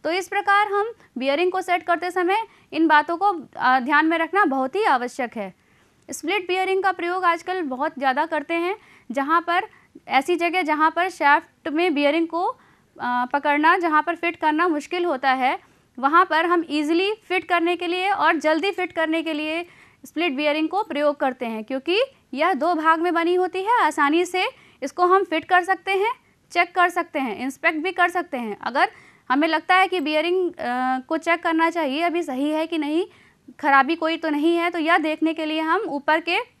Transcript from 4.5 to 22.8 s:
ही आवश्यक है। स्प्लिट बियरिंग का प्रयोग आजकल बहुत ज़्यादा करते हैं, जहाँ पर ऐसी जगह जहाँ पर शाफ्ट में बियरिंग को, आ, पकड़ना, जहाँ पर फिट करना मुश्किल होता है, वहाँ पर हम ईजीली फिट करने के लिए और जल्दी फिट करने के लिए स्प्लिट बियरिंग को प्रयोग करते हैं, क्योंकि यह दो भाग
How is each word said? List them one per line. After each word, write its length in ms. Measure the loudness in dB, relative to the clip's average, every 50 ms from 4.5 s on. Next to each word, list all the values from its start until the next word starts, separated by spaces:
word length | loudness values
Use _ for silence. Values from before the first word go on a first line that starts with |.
| 0 -2 -2 -2 -2
ही 100 | 0 2
आवश्यक 500 | 2 2 0 -2 -6 -6 -6 -8 -6 -6
है। 160 | -8 -10 -10 -12 _ _ _ _ _ _ _ _ _ _ -14
स्प्लिट 380 | -14 -8 -4 -2 -2 -2 -2 -2
बियरिंग 340 | -2 0 0 0 0 0
का 100 | 0 0
प्रयोग 320 | -2 -2 -4 -4 -2 0 0
आजकल 380 | 0 0 0 -4 -6 -4 -4 -4
बहुत 340 | -6 -4 -4 -4 -6 -4 -2
ज़्यादा 280 | -2 0 0 0 -2
करते 280 | -2 -2 -6 -4 -2 -2
हैं, 200 | -2 -2 -2 -4 -6 -10 -20 -20 _ _ _
जहाँ 300 | -4 -4 0 2 0 0
पर 260 | 0 0 -2 -2 -2 -4 _ _ _ _ _ -20 _ 0
ऐसी 260 | 0 0 2 2 0
जगह 260 | 0 0 0 0 0 0
जहाँ 260 | 0 0 2 2 0
पर 180 | 2 0 -4 -4
शाफ्ट 580 | -4 0 4 4 4 4 2 _ _ _ _ -4
में 260 | -2 0 0 2 2
बियरिंग 340 | 2 2 2 2 0 -2 -2
को, 180 | -4 -4 -4 -4 -4 _ _ _ _ _ _ _ _
आ, 280 | -8 -6 -4 -2 -2 -2
पकड़ना, 520 | -2 -4 -2 0 2 2 4 4 4 4 4
जहाँ 240 | 2 2 2 2
पर 140 | 2 0 -4
फिट 200 | -2 -4 -4 -4
करना 320 | 0 -2 0 2 2 0 0
मुश्किल 360 | 0 -2 -4 -6 -4 -2 -2
होता 280 | -2 -2 0 2 0
है, 260 | 2 2 0 -2 -2 -2 _ _ _ _ _ _ _ -2
वहाँ 260 | 0 4 4 4 4
पर 220 | 4 2 2 2
हम 180 | 4 2 0 0 -2
ईजीली 420 | -2 -2 0 0 2 2 2 0 -2 -6
फिट 240 | _ -2 -2 -2 0
करने 300 | 0 0 2 2 0 0
के 100 | -2 -2
लिए 240 | -4 -4 -2 0 -2
और 260 | 0 2 2 2 2
जल्दी 340 | 2 2 2 2 2 0 -2
फिट 220 | -2 -2 -6 -4
करने 300 | -2 -4 -2 0 0 -2
के 100 | -2 -2
लिए 320 | -4 -4 -4 -4 -6 -6 -8 -10 -18 -20 -20 _ _ _ -20
स्प्लिट 280 | -10 _ -4 -2 -2
बियरिंग 360 | -2 0 0 0 0 0 -2 -2
को 140 | -2 -4 -4
प्रयोग 320 | -4 -4 0 0 0 0
करते 300 | _ -2 -4 -2 _ -8
हैं, 180 | -8 -8 -10 -8
क्योंकि 340 | -8 -8 -6 _ -2 0 0 0 -2 _ _ _ _ -4
यह 180 | -2 0 0 0
दो 200 | 0 0 0 0
भाग 260 | 2